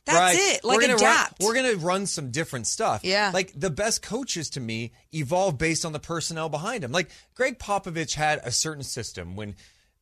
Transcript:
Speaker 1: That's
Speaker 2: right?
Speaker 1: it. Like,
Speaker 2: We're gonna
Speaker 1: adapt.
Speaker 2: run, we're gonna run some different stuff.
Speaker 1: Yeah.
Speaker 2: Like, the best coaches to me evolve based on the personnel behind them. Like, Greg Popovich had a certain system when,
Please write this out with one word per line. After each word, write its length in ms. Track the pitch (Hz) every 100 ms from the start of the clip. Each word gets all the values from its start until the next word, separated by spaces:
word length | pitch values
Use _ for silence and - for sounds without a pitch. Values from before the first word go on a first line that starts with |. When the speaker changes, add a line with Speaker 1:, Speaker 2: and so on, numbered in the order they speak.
| -
Speaker 1:
That's 120 | 339
Speaker 2:
right? 380 | 359 349 392 -
Speaker 1:
it. 80 |
Like, 140 | 226 262
Speaker 2:
We're 40 |
gonna 120 | 277 226
Speaker 1:
adapt. 460 | - 320 - -
Speaker 2:
run, 60 | 208
we're 60 | 254
gonna 200 | 254 196
run 300 | 170 190 196
some 260 | - 131
different 360 | 139 160 127 110
stuff. 360 | - 208 110
Speaker 1:
Yeah. 280 | 180 202 208
Speaker 2:
Like, 180 | 190 190
the 160 | 139 185
best 320 | 143 220 -
coaches 500 | - 233 254 170 143
to 100 | 139
me 320 | 113 113 117 - _
evolve 460 | 156 131 180 196 127
based 260 | 160 156
on 80 | 165
the 80 | 151
personnel 480 | - 165 - 160 160
behind 360 | 147 196 247
them. 100 | 123
Like, 160 | 175 165 - _
Greg 260 | - 269 240
Popovich 540 | - 196 185 165 156
had 260 | - 151 151 123
a 60 |
certain 320 | - 160 147
system 520 | 123 120 - 95 87 98
when, 200 | 104 95 - _ _ _